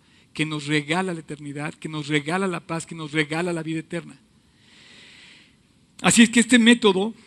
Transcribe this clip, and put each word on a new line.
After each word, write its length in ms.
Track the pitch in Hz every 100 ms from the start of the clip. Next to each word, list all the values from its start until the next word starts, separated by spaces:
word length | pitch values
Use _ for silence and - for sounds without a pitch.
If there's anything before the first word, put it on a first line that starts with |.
| _ _ _
que 120 | - 156
nos 220 | 151 143
regala 460 | 151 143 170 190
la 80 | 165
eternidad, 520 | 151 151 147 143 151
que 160 | - 165
nos 180 | 156 143
regala 400 | 151 143 185 196
la 140 | 170
paz, 240 | - 165 -
que 100 | 165
nos 160 | 156
regala 400 | 156 147 160 175
la 120 | 170
vida 160 | 156 160
eterna. 400 | 156 170 151 - _ _ _ _ _ _ - - - - - - _ _ _ _ _ -
Así 220 | 185 196
es 60 | 226
que 100 | 240
este 200 | 226 247
método 540 | 226 240 202 185 214 -